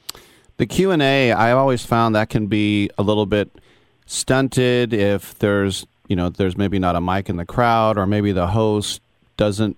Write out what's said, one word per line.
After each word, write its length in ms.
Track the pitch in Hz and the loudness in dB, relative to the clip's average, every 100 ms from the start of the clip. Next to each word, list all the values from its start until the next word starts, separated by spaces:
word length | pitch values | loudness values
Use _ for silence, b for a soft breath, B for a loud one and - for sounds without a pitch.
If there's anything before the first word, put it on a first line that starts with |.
| B B B B B - | B B B B B -6
The 80 | - | -2
Q 260 | - 190 | 0 2
and 100 | 175 | 2
A, 300 | 135 139 127 | 4 4 4
I 180 | 92 117 | 4 4
always 340 | 123 135 123 | 4 2 0
found 300 | - 117 117 | 0 0 2
that 140 | 107 110 | 2 0
can 180 | 120 107 | -2 -2
be 420 | 110 104 104 101 - | 0 0 0 -2 -2
a 60 | |
little 240 | 101 107 101 | 0 0 0
bit 240 | 104 95 - b b b b - | 0 -2 -8 b b b b -12
stunted 840 | - - 131 135 - 127 123 120 | -8 -2 0 0 0 2 2 0
if 440 | 113 101 101 - - | 0 0 0 -6 -4
there's, 460 | 104 101 98 95 - _ - | 0 0 -2 -4 -10 _ -6
you 80 | |
know, 140 | 92 87 | -4 -2
there's 280 | - 95 90 | -2 -4 -2
maybe 220 | 101 98 | -2 0
not 160 | 90 | -2
a 60 | 87 | -2
mic 280 | 87 95 101 | -2 -4 -4
in 80 | 87 | -8
the 80 | |
crowd, 540 | 87 - 120 113 110 104 | -6 -2 2 2 2 0
or 80 | 95 | 0
maybe 240 | 104 104 | 0 0
the 180 | 92 90 | 0 -2
host 520 | 110 110 104 101 - _ _ _ - | 0 0 -2 -4 -10 _ _ _ -2
doesn't 400 | 104 101 107 | -2 0 -2